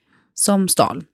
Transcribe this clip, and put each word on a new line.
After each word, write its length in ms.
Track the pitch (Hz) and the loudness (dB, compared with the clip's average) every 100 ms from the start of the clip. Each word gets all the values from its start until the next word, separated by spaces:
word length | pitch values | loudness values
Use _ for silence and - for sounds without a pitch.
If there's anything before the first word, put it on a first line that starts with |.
| _ _ _ | _ _ _
som 340 | - - 196 185 | -6 0 0 0
stal. 340 | - 110 165 - | 0 0 -2 -14